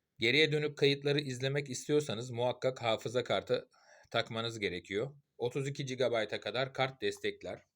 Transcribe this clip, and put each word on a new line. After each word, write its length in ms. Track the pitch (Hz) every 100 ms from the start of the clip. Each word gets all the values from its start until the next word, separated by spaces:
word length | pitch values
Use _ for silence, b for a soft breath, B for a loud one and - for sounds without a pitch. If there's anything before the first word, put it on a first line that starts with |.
| _ -
Geriye 320 | 113 139 156
dönük 260 | 151 147 143
kayıtları 420 | 143 139 143 143
izlemek 500 | 147 123 135 143 143
istiyorsanız 640 | 123 - 151 147 110 127
muhakkak 500 | 117 123 123 131 127
hafıza 420 | 120 110 - 120
kartı 460 | 120 101 - 123 - b b b b
takmanız 500 | 117 113 113 117 113
gerekiyor. 560 | 98 87 - 98 135 147 _ -
Otuz 300 | 120 147 135
iki 180 | 139 135
gigabayta 540 | 127 123 113 107 110
kadar 340 | 107 110 131
kart 280 | - 131 135
destekler. 680 | 101 101 107 - 95 98 _